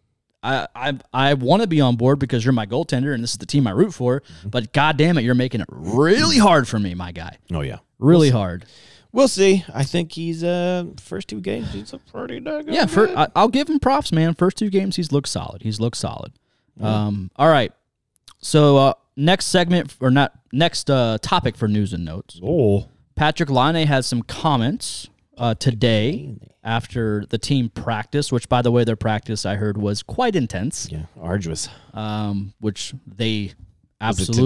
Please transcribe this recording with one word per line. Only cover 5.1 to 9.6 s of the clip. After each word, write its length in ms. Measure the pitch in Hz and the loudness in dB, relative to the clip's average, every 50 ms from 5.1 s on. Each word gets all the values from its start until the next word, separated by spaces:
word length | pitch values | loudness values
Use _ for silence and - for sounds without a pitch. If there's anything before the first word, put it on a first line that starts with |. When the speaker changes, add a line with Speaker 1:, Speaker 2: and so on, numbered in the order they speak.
| 175 | 2
Speaker 1:
it, 40 | 151 113 | 2 2
you're 120 | 120 123 | 2 2
making 260 | 123 123 127 - 113 | 2 2 0 -2 -6
it 60 | 87 - | -6 -8
really 680 | - 62 76 87 110 127 151 165 208 269 311 330 311 | -12 -10 -6 -2 2 4 4 4 4 4 4 4 4
hard 300 | 262 208 202 170 151 123 | 6 6 6 6 4 4
for 100 | - - 107 | 2 -2 -2
me, 160 | 101 92 87 | -2 -4 -6
my 180 | 90 87 90 85 | -8 -10 -10 -12
guy. 240 | 73 - 82 - - _ - 87 | -12 -14 -14 -16 -18 _ -8 -6
Speaker 2:
Oh, 80 | 78 | -6
yeah. 160 | 73 65 58 - _ _ _ | -6 -6 -8 -12 _ _ _
Speaker 1:
Really 280 | - 123 143 175 170 156 | 0 4 6 6 6 6
Speaker 2:
We'll 40 | 139 | 4
see. 60 | 123 | 4
Speaker 1:
hard. 280 | 110 98 90 87 85 - - - - - - - _ _ _ - | 2 0 -4 -6 -10 -12 -18 -20 -20 -20 -20 -20 _ _ _ 2
Speaker 2:
We'll 140 | 233 277 262 | 2 2 4
see. 340 | - 185 196 196 190 190 | 4 4 4 4 4 2